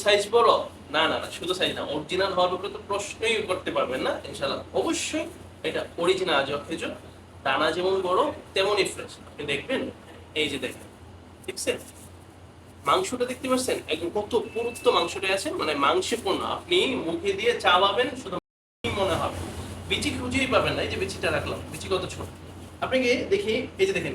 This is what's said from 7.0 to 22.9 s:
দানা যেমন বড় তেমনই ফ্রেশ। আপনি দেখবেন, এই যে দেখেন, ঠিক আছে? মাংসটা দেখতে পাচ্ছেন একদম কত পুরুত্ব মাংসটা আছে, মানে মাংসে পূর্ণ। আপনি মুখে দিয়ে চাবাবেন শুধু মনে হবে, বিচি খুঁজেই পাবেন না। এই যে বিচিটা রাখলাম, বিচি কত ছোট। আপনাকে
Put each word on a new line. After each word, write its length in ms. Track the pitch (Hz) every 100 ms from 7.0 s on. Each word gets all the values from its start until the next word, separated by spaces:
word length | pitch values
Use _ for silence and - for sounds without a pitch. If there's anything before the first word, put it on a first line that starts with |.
| - - - - 139
দানা 220 | 139 156 165
যেমন 180 | 185 190 180
বড় 140 | 190 294 - - 196
তেমনই 320 | 196 202 165
ফ্রেশ। 180 | - - - -
আপনি 140 | - 143
দেখবেন, 300 | 139 - 262 - - - - - 156
এই 80 | 147
যে 60 | 135 123
দেখেন, 200 | - - - - - - - -
ঠিক 100 | -
আছে? 120 | - 147 - - - - - - - - - - -
মাংসটা 380 | 170 190 240 247
দেখতে 140 | 247 262
পাচ্ছেন 260 | 254 - 147 -
একদম 160 | 156 170 208
কত 140 | 208 233 -
পুরুত্ব 320 | 220 233 233 240 233
মাংসটা 300 | - 196 190 196
আছে, 120 | - -
মানে 140 | 151 143 139
মাংসে 300 | 180 - 233
পূর্ণ। 180 | - 127 110 113
আপনি 220 | - 175 254 220 160
মুখে 240 | 170 202 196
দিয়ে 120 | 233 240
চাবাবেন 440 | 196 185 196 214 - -
শুধু 160 | - 180 - _ _ _
মনে 320 | - 196 190 190
হবে, 180 | - - - - - - -
বিচি 200 | 202 285 254
খুঁজেই 300 | 254 269 262
পাবেন 200 | 208 156 135
না। 60 | 214
এই 40 |
যে 40 | 220
বিচিটা 280 | 190 - 180 147
রাখলাম, 240 | 127 120 -
বিচি 160 | - -
কত 120 | 185 135
ছোট। 140 | - 139 - - - - -
আপনাকে 260 | 180